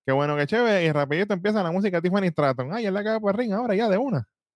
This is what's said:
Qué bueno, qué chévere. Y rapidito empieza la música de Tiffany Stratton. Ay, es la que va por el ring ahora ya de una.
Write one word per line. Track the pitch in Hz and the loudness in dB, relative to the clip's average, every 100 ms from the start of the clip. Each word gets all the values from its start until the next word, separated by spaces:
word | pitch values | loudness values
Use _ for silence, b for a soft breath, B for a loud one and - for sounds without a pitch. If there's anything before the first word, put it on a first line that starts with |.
| - | 0
Qué | |
bueno, | 135 147 147 | 0 2 0
qué | 143 | 0
chévere. | 220 240 196 165 | 2 2 4 2
Y | |
rapidito | 147 139 156 202 | 2 0 0 0
empieza | 196 202 214 | -2 0 0
la | 175 | 0
música | 180 202 175 | 0 0 0
de | 175 | 0
Tiffany | 196 185 | 0 0
Stratton. | 160 143 127 127 | 0 0 0 -4
Ay, | 233 214 | -4 -4
es | |
la | 190 | -2
que | 214 | -2
va | 220 | -2
por | 208 | 0
el | 202 | 0
ring | 240 | -2
ahora | 196 247 196 | -2 0 0
ya | 226 | 2
de | 190 | 0
una. | 269 160 107 _ _ | 0 -2 -4 _ _